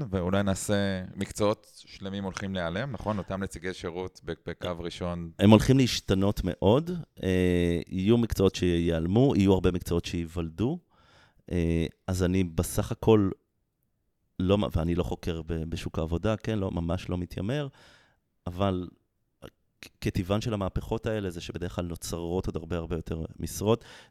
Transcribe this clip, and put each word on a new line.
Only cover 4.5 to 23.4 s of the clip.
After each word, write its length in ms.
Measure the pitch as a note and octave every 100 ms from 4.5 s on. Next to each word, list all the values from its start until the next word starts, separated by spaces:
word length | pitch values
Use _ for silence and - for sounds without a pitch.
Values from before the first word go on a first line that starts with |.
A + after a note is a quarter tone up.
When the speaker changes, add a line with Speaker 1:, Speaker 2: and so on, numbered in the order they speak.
| E2 F#2 E2+
Speaker 1:
ראשון. 520 | F2 - F2+ F2 E2+ -
Speaker 2:
הם 100 | G2
הולכים 280 | A2 - C3
להשתנות 640 | B2 - - F#2+ G2 -
מאוד, 480 | F#2 - F#2 B2 E3 F3+ - -
אה, 560 | F#2+ F#2 F2+ F2 F2 E2+ -
יהיו 300 | F#2 F#2+ A#2+
מקצועות 380 | A#2 - F#2+ -
שיעלמו, 800 | F2+ E2+ E2+ E2 E2 G#2 C3+ F2+
יהיו 180 | F#2+
הרבה 180 | F#2 F2+
מקצועות 340 | F2 - E2+ -
שייוולדו, 720 | F2+ E2 E2+ E2 D#2+ A#2 E3+ _ _ _ _ _ _ -
אה, 340 | F2 E2 E2 E2 - -
אז 160 | F2+
אני 200 | F2 F#2
בסך 480 | F2+ D#2+ E2 - -
הכל 380 | A2+ - A2 F#2+ - _ _ _ _ _ _ _ _ _ -
לא 180 | F2+ G2+
מ-, 120 | E2+ E2+
ואני 200 | E2 E2+
לא 80 |
חוקר 380 | A2 - - E2 D#2+
ב-, 240 | E2 D#2+
בשוק 300 | - E2+ -
העבודה, 380 | D#2+ E2+ G#2 G#2+
כן? 220 | - A2
לא, 120 | F#2+
ממש 380 | E2+ E2 F2+ -
לא 80 | F2+
מתיימר, 500 | F2+ - F#2+ D3 C#3 - - _ _ _ _ _ -
אבל 400 | F2 G2 F#2 F2 - _ _ _ _ - _ _ _
כ-, 80 | - -
כטיבן 400 | A2 G#2 F2 G2+
של 120 | A#2+
המהפכות 520 | G#2 F#2+ - - A2+ -
האלה 240 | A2 G2
זה 120 | E2+
שבדרך 340 | - A2 F2 -
כלל 100 | F2+
נוצרות 600 | E2 - E2+ E2+ F2+ G#2+
עוד 100 | F2
הרבה, 220 | E2 F2
הרבה 180 | E2 E2+
יותר 300 | - E2 D#2
משרות. 460 | -